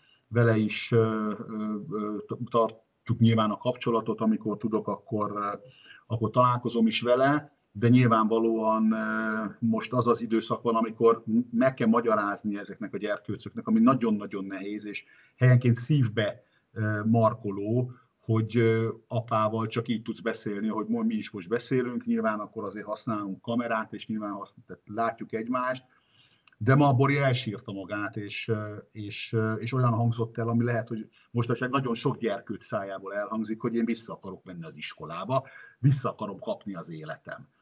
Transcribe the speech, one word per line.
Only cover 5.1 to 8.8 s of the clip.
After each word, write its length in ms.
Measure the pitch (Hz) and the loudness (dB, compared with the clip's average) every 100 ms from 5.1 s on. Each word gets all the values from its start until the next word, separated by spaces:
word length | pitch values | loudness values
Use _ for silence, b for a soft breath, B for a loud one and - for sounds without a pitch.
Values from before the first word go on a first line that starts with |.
| 107 104 104 | -4 -2 -4
ö, 220 | 101 101 - B B B - | -6 -6 -12 B B B -8
akkor 220 | 117 110 | -2 0
találkozom 580 | 127 123 127 123 113 113 | 4 4 2 0 2 2
is 140 | 110 | 2
vele, 560 | 117 123 135 151 151 _ _ | 2 4 4 2 -2 _ _
de 160 | 104 117 | 0 6
nyilvánvalóan, 1040 | 127 123 113 110 113 113 113 110 110 | 8 8 6 4 4 2 2 2 4